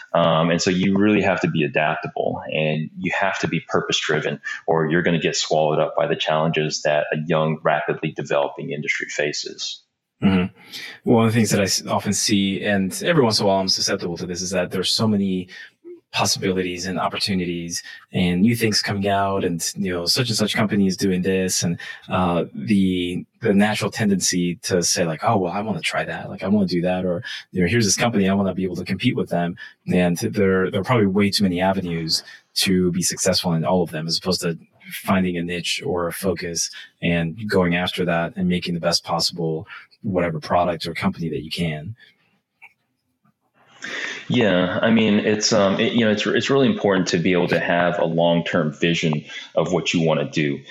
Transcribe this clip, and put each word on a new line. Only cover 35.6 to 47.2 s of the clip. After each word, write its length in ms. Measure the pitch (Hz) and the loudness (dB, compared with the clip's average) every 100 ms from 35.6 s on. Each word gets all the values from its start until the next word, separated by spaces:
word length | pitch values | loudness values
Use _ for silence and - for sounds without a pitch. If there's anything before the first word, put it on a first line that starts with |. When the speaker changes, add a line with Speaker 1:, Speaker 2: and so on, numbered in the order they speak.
| - - | -4 -4
Speaker 2:
or 220 | - 90 85 | -2 -2 -2
a 60 | |
focus 580 | - 95 85 87 82 - - - _ | -2 -2 -2 -4 -4 -6 -8 -20 _
and 480 | 85 85 82 92 104 | 0 0 0 -4 0
going 240 | 95 87 | 2 4
after 300 | 85 90 - | 2 -2 -2
that 300 | 87 85 82 95 | -2 0 -2 -2
and 120 | 90 | 0
making 260 | 90 87 | 0 -2
the 60 | 85 | -2
best 220 | 85 82 | 0 -2
possible 640 | - 85 - 87 80 80 - - - _ | -2 -2 -2 -2 -4 -4 -8 -16 -20 _
whatever 360 | - 180 - 160 | -4 0 0 -4
product 480 | - - 87 85 85 | -2 0 0 -2 -6
or 80 | |
company 340 | 82 98 - 82 | -4 -4 -4 -4
that 120 | - | -6
you 80 | - | -6
can. 460 | - 82 76 92 113 - _ _ _ _ _ - _ _ _ _ _ _ _ _ _ _ - - - - - - | -4 -4 -4 -8 -14 -18 _ _ _ _ _ -20 _ _ _ _ _ _ _ _ _ _ -18 -12 -10 -8 -8 -2
Speaker 1:
Yeah, 500 | 120 107 90 90 - | 2 4 4 2 2
I 100 | 113 | 4
mean, 280 | 113 110 104 | 4 4 4
it's, 340 | 107 107 - | 2 2 2
um, 260 | 110 98 98 | 4 4 2
it, 140 | 110 | 2
you 140 | 117 110 | 2 2
know, 40 | |
it's, 160 | 104 - | 2 2
it's 220 | 117 - | 0 2
really 180 | 139 123 | 4 4
important 420 | - 101 95 87 | 4 2 2 2
to 100 | |
be 140 | 92 | 0